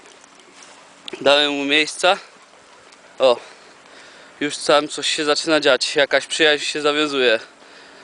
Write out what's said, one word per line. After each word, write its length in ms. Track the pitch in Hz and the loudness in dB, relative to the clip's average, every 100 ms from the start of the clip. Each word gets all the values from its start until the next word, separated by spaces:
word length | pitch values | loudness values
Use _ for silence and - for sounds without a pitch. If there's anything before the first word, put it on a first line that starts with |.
| - - - - - - - - - - - - | -20 -20 -20 -20 -20 -20 -20 -20 -20 -20 -18 -4
Damy 280 | 135 143 147 | 2 2 2
mu 160 | 143 | -2
miejsca. 540 | 139 147 151 - 180 196 - - - - - - - - - - | 0 0 0 0 0 0 -4 -20 -20 -20 -20 -20 -20 -20 -16 0
O. 180 | 131 120 - - - - - - - - - - | 2 2 -4 -20 -20 -20 -20 -20 -20 -20 -20 -8
Już 160 | 147 - | -8 -4
tam 320 | - 147 147 | 2 2 2
coś 200 | - 139 | -6 -6
się 160 | - | -4
zaczyna 360 | 151 147 165 156 | -2 -2 0 0
dziać. 360 | 143 127 - 156 | 2 0 0 0
Jakaś 300 | 139 139 - | 0 0 -2
przyjaźń 380 | - 156 147 | 0 2 2
się 160 | 143 156 | -2 -4
zawiązuje. 600 | 147 147 151 139 127 113 - - - - - - | -2 0 -2 0 2 0 -4 -20 -20 -20 -20 -20